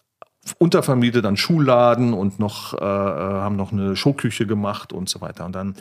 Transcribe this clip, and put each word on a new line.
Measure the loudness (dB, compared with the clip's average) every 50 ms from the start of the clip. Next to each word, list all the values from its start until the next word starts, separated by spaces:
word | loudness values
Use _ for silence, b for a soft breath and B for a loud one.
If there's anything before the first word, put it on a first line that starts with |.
| _ _ _ -20 -20 _ _ _ -16 -8 -2 0
untervermietet, | 2 4 4 2 2 2 2 2 2 2 2 2 2
dann | 2 0
Schuhladen | 0 0 2 2 4 4 6 6 6 6 6 4 4 2 0 0
und | 0 -2 -2 -2 -2
noch, | -4 -4 -4 -8 -12 -10 -8
äh, |
äh, | -4
haben | -2 -2 -2 0 -2 -2 -2 -4 -4 -4 -2 -2 -2 -2 -2
noch | -4 -4 -2
eine | -2 -2 -2 -2 -2
Showküche | 0 2 0 0 0 -2 -4 -2 -2 -2
gemacht | -2 -2 -2 -2 -4 -6 -6 -10 -12
und | -10 -8 -6 -6
so | -8 -8
weiter. | -8 -12 -12 -12 -12
Und | -10 -8
dann, | -8 -8 -8 -10 B